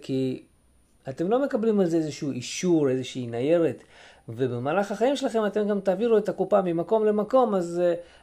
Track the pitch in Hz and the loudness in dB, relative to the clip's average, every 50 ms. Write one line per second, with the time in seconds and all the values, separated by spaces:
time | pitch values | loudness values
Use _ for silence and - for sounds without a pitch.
0 | - - 135 131 131 131 127 - - _ _ _ _ _ _ _ _ _ _ _ | -6 -6 -4 -2 -2 -2 -4 -6 -10 _ _ _ _ _ _ _ _ _ _ _
1 | _ - 131 - 165 180 226 254 285 262 - 233 214 226 214 202 190 165 165 165 | _ -12 -8 -4 -2 0 0 0 0 0 -2 0 0 2 2 4 2 2 2 0
2 | 156 151 131 - 160 143 127 123 123 - - - - 180 170 160 147 135 127 127 | 0 -2 -6 -6 -6 -6 -6 -6 -8 -10 -8 -4 0 2 4 4 4 2 2 0
3 | 127 - - 131 123 117 117 117 127 147 165 175 165 147 117 - - - - - | -2 -6 -8 -8 -8 -6 -4 -2 0 2 4 4 4 2 0 -4 -10 -20 -20 -20
4 | - - - _ _ - 113 113 135 127 120 120 123 139 156 190 202 202 214 196 | -20 -20 -20 _ _ -12 -4 -2 -2 -2 -2 -2 -4 -2 0 0 -2 -2 -2 0
5 | 220 262 285 262 269 247 - 226 214 208 208 214 208 202 208 202 190 - 185 180 | 0 0 0 0 -2 -2 -2 0 -2 0 0 -2 0 0 -2 -2 0 0 0 0
6 | 226 240 226 214 208 196 175 - 185 175 - 202 190 180 170 165 170 - 220 220 | 2 2 2 2 2 0 -2 -2 0 2 2 2 2 2 0 -2 -2 0 0 2
7 | 214 214 208 208 208 208 - 262 247 226 202 190 175 170 170 175 175 175 170 170 | 2 2 2 0 0 2 2 4 4 4 2 0 -2 -2 -2 0 0 0 0 -2
8 | - - - - | -4 -12 -20 -20